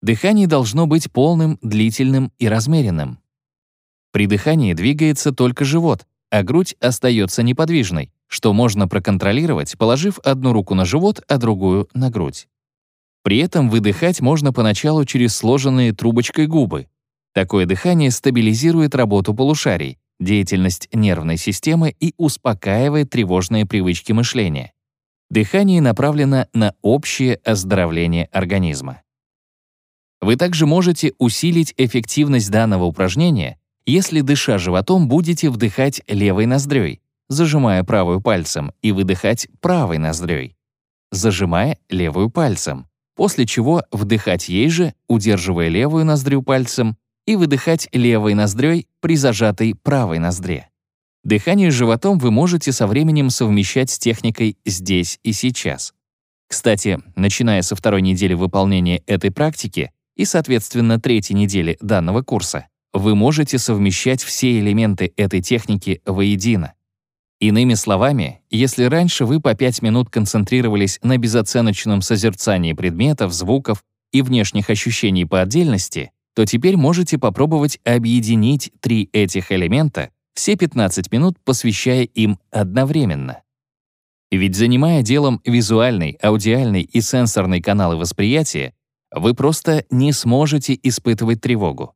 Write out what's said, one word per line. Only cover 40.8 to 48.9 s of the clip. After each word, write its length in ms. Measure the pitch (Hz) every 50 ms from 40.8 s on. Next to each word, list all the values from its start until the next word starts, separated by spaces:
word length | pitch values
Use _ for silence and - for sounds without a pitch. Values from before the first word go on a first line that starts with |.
| _ _ _ _ _ _
зажимая 680 | - 92 90 113 98 87 101 87 85 85 104 143 156 - _ _
левую 400 | - 92 87 82 73 87 98 113
пальцем, 580 | 113 - 165 135 98 80 - - 71 67 64 _ _ _ _ _ _
после 300 | - - 202 - - 127
чего 380 | 107 - - 113 127 165 170 - _
вдыхать 560 | - 101 107 101 113 107 - - 92 85 - -
ей 200 | 90 95 113 156
же, 240 | 165 165 180 165 - _ _ _
удерживая 600 | 120 113 101 110 107 95 85 95 92 85 85 82
левую 380 | 82 92 123 147 156 160 160
ноздрю 360 | 156 151 147 131 139 139 139
пальцем, 560 | 131 - 135 131 127 120 - - 123 110 110 _ _ _ _ _ _ -
и 80 | 220
выдыхать 540 | 202 175 156 139 131 - - 165 160 - -
левой 420 | - 131 120 120 117 110 107 107 104
ноздрёй 540 | 104 107 104 95 110 131 151 165 170 - _